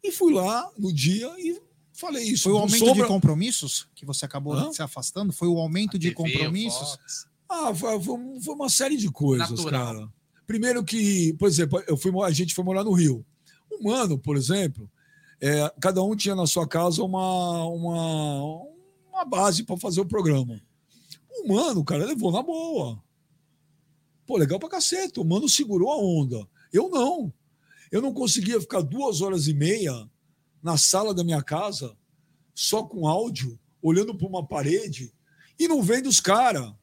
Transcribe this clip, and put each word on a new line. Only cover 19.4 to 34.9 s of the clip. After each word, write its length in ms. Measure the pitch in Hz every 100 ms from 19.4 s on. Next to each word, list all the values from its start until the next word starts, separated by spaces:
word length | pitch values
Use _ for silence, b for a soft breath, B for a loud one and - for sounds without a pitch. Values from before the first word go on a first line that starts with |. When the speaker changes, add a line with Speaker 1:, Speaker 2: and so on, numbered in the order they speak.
| 202 165
Speaker 1:
pra 140 | - 180
fazer 240 | 214 170
o 60 | 190
programa. 540 | 214 170 139 123 110 _ _ _ B B B _
O 180 | 508 311
Mano, 300 | 202 320 202
cara, 200 | 143 147
levou 260 | 208 285 202
na 100 | 185
boa. 600 | 311 320 330 285 135 110 _ _ _ _ _ _ _ _ _ _ _ _ -
Pô, 100 | 220
legal 220 | 143 190
pra 100 | 320
cacete. 500 | 370 - 359 381 -
O 40 |
Mano 240 | 160 180 294
segurou 420 | - 254 190 214
a 60 | 294
onda. 480 | 196 165 135 120 98 b b
Eu 160 | 180 359
não. 420 | 330 247 359 196 - _ b b b b
Eu 100 | 196
não 100 | 269
conseguia 480 | 269 247 - 190 233
ficar 200 | 170 196
duas 400 | 151 202 277 160
horas 260 | 196 185 147
e 80 |
meia 540 | 147 156 220 170 120 107 _ _ _ _ _
na 140 | 160 156
sala 340 | - 185 214
da 100 | 185
minha 200 | 170 151
casa, 520 | 135 151 202 160 123 104 _ _ _ _ _
só 280 | - - 214
com 220 | - 202 156
áudio, 520 | 175 240 165 131 113 _ _
olhando 320 | 165 175 220 196
pra 100 | 185
uma 180 | 185 151
parede 640 | 156 139 185 208